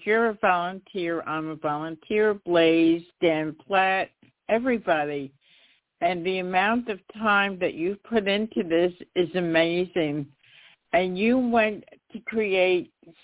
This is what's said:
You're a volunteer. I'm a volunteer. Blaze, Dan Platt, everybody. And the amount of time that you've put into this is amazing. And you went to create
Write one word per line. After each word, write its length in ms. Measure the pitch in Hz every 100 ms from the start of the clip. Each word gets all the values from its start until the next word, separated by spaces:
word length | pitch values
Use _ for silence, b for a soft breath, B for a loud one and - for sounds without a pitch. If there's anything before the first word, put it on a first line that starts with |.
You're 240 | 208 226 233
a 100 | 208
volunteer. 800 | 196 175 175 190 - 202 170 165
I'm 260 | - 156 156
a 80 | 156
volunteer. 760 | 156 147 160 165 - 214 214 202 -
Blaze, 560 | 170 165 165 165 170 170 -
Dan 340 | 170 156 156 151 -
Platt, 440 | 190 190 190 - _ _ _ -
everybody. 840 | 226 262 233 185 156 147 143 135 _ b b b b b -
And 240 | 175 180
the 140 | 175 185
amount 500 | 180 185 202 240 240
of 100 | 196 - 214
time 400 | 214 202 196 185
that 160 | 170
you've 280 | 151 175 202
put 220 | - 233 196
into 360 | 202 220 233
this 320 | 175 165 180 175 -
is 140 | 180 165
amazing. 920 | 185 170 165 165 175 180 180 151 151 143 _ b b b b _
And 240 | 175 185 180
you 200 | 220 254
went 460 | 240 233 214 202 - - _
to 80 | 208
create 680 | - 220 208 190 185 180 - _ - -